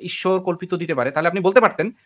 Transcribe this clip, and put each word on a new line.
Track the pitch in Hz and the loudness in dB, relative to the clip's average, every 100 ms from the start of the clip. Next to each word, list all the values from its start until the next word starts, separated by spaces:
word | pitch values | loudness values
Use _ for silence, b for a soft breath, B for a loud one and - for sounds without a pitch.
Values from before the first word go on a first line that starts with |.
ঈশ্বর | 180 - 190 185 | -10 -4 0 0
কল্পিত | 185 170 180 | 0 -6 -4
দিতে | 185 165 139 | -6 -4 -2
পারে। | 123 | -2
তাহলে | 151 170 | 0 0
আপনি | 190 | 2
বলতে | 185 240 | 4 6
পারতেন | 220 - 190 - | 4 2 -6 -6